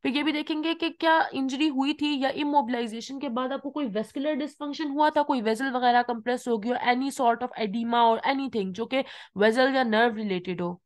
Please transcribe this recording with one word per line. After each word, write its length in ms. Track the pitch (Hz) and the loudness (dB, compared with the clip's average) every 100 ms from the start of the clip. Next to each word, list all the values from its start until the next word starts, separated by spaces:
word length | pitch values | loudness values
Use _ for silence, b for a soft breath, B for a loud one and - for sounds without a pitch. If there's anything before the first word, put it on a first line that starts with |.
फिर 140 | 269 269 | -2 0
ये 60 | |
भी 100 | 294 | -2
देखेंगे 420 | 302 302 311 330 | -2 -4 -4 -2
कि 160 | 330 330 | -2 -4
क्या 380 | 330 330 320 - | 0 2 4 2
इंजरी 340 | 269 262 269 311 | -2 -4 0 0
हुई 240 | 262 269 | 2 -2
थी 320 | 294 294 285 | -2 -2 0
या 60 | 269 | -2
इमोबिलाइजेशन 880 | 262 294 285 233 247 233 226 226 269 | -2 2 2 2 -2 -4 -6 -10 -8
के 100 | 277 | -4
बाद 240 | 233 254 | -4 -4
आपको 180 | 277 277 | -6 -6
कोई 160 | 302 269 | -4 -4
वेस्कुलर 480 | 202 214 285 285 | -4 -4 -4 -2
डिसफंक्शन 540 | 294 294 - 294 285 311 | -2 -6 -8 -10 -6 -4
हुआ 220 | 277 302 | 2 2
था, 120 | 302 | 2
कोई 180 | 294 269 | 0 0
वेसल 300 | 214 220 269 | 0 0 -2
वगैरह 320 | 247 247 240 | 2 4 4
कंप्रेस 460 | 240 233 240 247 254 | 2 -4 -2 -4 -2
हो 100 | 226 | -2
गई 120 | 220 | 0
हो, 60 | 247 | 0
any 440 | 240 247 269 269 | 2 2 -2 2
sort 180 | 240 233 | 2 2
of 60 | 247 - | -4 -4
edema 520 | 220 220 233 233 233 | -4 -2 0 4 6
or 60 | 226 - | 4 0
anything 360 | 277 269 226 190 | -2 -2 -4 -4
जो 200 | 180 233 | -6 -2
कि 180 | 262 262 B B 185 | -2 -4 B B 4
वेसल 380 | 214 233 262 | 4 6 4
या 100 | 262 | 4
नर्व 320 | 247 214 240 214 | 2 4 4 2
रिलेटेड 440 | 214 185 180 175 | -4 -4 -4 -4
हो 220 | 175 175 | -4 -6